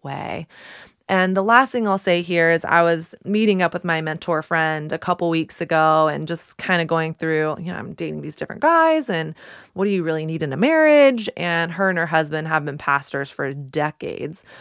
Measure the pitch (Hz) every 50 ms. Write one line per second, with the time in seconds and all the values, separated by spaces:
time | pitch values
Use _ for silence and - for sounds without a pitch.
0 | - 139 139 - - - - - 165 - - - - - - - - - _ _
1 | _ - 190 190 185 185 190 190 196 214 233 247 269 - - 247 226 208 190 196
2 | - 196 175 175 175 170 180 170 165 165 165 165 - - - 170 170 170 170 165
3 | 165 - - - - - 202 214 220 214 202 185 180 165 - 180 - 180 165 160
4 | 160 156 156 160 - - 170 156 156 - 175 165 160 156 156 156 151 151 156 160
5 | - - 180 180 180 170 165 160 160 160 - - 170 151 165 160 156 156 156 160
6 | 156 156 147 147 156 156 170 165 - - - - - - 185 175 170 151 165 165
7 | 160 160 160 - - 160 160 156 156 156 151 - 151 175 175 - - - - -
8 | 170 156 156 151 147 151 151 - 151 - - - - 302 339 330 330 320 320 311
9 | 277 - 190 165 160 160 160 - - - - - - _ - 180 196 208 196 185
10 | 165 160 160 156 156 156 160 160 160 147 131 131 202 285 320 320 311 311 302 294
11 | 277 269 262 233 214 196 - - - 175 170 165 165 165 165 170 196 190 185 170
12 | 165 160 165 160 160 147 151 156 156 160 160 156 147 147 139 147 - - 139 139
13 | 139 - - 139 139 139 - - 147 135 139 143 143 135 135 156 147 151 - -
14 | - - - - - 147 160 - - - - -